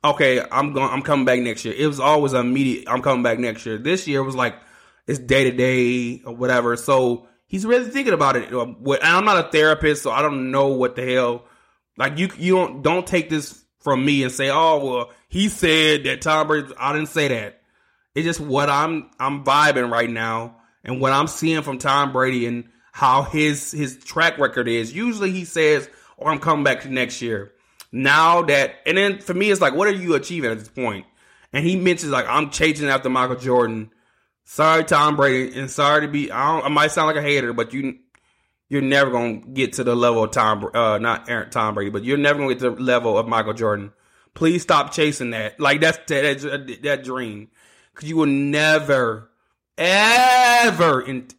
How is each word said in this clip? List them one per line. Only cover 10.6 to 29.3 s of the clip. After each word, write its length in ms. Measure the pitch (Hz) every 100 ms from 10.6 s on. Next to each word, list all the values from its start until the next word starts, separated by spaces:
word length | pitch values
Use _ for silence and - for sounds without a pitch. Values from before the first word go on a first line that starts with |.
| 139
what 260 | 135 123 123
the 100 | 127
hell. 400 | 127 123 120 - _ _ _ _ -
Like, 220 | 135 147
you, 120 | 185 -
you 160 | 175 185
don't, 260 | 175 127
don't 240 | 147 175 180
take 240 | 180 160
this 340 | 156 143 - _ _
from 220 | - 131
me 200 | 135 143
and 80 | 127
say, 180 | 127 135
"Oh, 340 | 143 160 151
well, 280 | 139 123 120 - _
he 180 | 175 208
said 580 | - 170 160 156 147 135
that 180 | 131
Tom 240 | 160 156 151
Brady." 260 | 156 135 -
I 160 | 131
didn't 160 | 151 151
say 180 | 165 143
that. 320 | 120 104 - _ _ _ _ _ 139
It's 100 | 165
just 140 | 165
what 300 | 147 135 143
I'm, 400 | 139 156 160 127 _
I'm 240 | 135 143
vibing 460 | 135 143 151 131 123
right 180 | 117 117
now 500 | 113 113 113 117 - _ _
and 180 | - 127
what 120 | 131
I'm 120 | 135 156
seeing 380 | - 160 160
from 160 | 143 131
Tom 340 | 143 139 143
Brady 320 | 131 131 127 117
and 200 | 120 117 _ _
how 320 | - 135 135
his, 480 | 139 156 151 143 -
his 260 | 151 139 127
track 340 | - - 165 156
record 300 | 135 127 120
is. 260 | 117 113
Usually 380 | 147 240 220 196
he 140 | 185 170
says, 440 | 170 156 147 139 - _ _
"Oh, 80 | 143
I'm 100 | 151
coming 240 | 165 151
back 220 | 143 127 135
next 360 | 127 123 -
year." 280 | 117 107 98 _ _ _ -
Now 520 | 117 135 147 165 170
that, 320 | 165 143 131 - -
and 120 | 180
then 220 | 202 196
for 140 | -